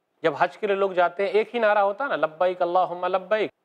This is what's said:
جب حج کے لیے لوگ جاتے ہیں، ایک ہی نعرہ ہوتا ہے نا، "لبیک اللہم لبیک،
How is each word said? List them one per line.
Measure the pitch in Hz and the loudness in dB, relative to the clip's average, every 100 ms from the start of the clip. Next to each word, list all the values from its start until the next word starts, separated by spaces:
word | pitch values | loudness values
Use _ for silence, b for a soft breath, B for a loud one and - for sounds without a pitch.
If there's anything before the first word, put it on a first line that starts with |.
| _ _ | _ _
جب | 160 139 | -2 0
حج | 180 - | -2 -2
کے | 208 | -2
لیے | 196 | 0
لوگ | 196 | 0
جاتے | 180 175 175 | 2 0 0
ہیں، | 196 | 0
ایک | 202 220 240 | 0 0 0
ہی | |
نعرہ | 214 208 | 2 4
ہوتا | 196 202 | 2 0
ہے | 277 | -4
نا، | 156 | -2
"لبیک | 156 156 180 180 | -2 0 -2 0
اللہم | 175 185 165 175 180 | 0 0 0 -2 -4
لبیک، | 190 185 214 165 - | -4 -2 -4 -4 -8